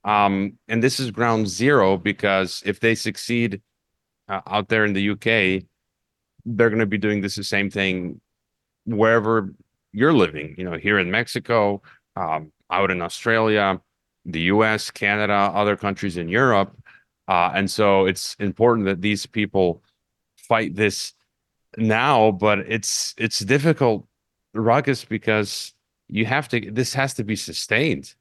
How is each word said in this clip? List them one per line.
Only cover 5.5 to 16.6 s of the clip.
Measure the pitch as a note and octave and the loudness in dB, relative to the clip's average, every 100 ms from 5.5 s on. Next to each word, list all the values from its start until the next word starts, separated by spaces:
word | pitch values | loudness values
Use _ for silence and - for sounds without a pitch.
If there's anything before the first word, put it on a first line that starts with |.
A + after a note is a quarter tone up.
| F#2+ - _ _ _ _ _ _ _ A#2 | 0 -6 _ _ _ _ _ _ _ -8
they're | A2 A#2 | 2 2
gonna | A2 G#2+ | 2 0
be | G#2 | 0
doing | G#2+ G#2 | 0 -2
this | G2 | -4
the | G#2 | -6
same | F#2+ G2+ G2+ | -4 -2 -2
thing | G2+ F#2+ F#2 F2 - _ _ _ _ _ _ - | -2 -2 -2 -6 -12 _ _ _ _ _ _ -6
wherever | G#2+ A2 A#2 G#2+ A2+ F#2+ - _ _ _ | 2 4 4 2 -2 -2 -14 _ _ _
you're | G#2 C#3 | 0 2
living, | D3 F2 D2+ D#2 F2+ | 4 2 -2 -12 -10
you | |
know, | F2+ E2 | -8 -6
here | G2+ G#2 | 0 0
in | F2+ | 0
Mexico, | G#2+ A#2+ A#2+ - A#2 G2+ G2+ - _ _ - | -2 -4 -8 0 2 2 -2 -10 _ _ -8
um, | E2+ D#2 D#2 _ _ | -4 -4 -8 _ _
out | F2+ G2 | 0 0
in | F#2 | -2
Australia, | E2+ - A#2+ A2+ A2 G#2 G2 F#2 _ _ _ _ | -6 -6 -2 2 2 2 2 -2 _ _ _ _
the | F2 D#2+ | -10 -2
U | E2+ G#2 | 2 2
S, | A2 A2 - | 2 0 -6
Canada, | - G2+ G#2 G#2 | -6 -2 -2 0
other | G2+ G2+ F2+ G#2 G2+ | 2 2 2 0 0
countries | G2+ G2 G2+ F2 | -2 -4 -6 -6
in | E2+ | -2
Europe. | G#2 C3 G#2 | 2 4 4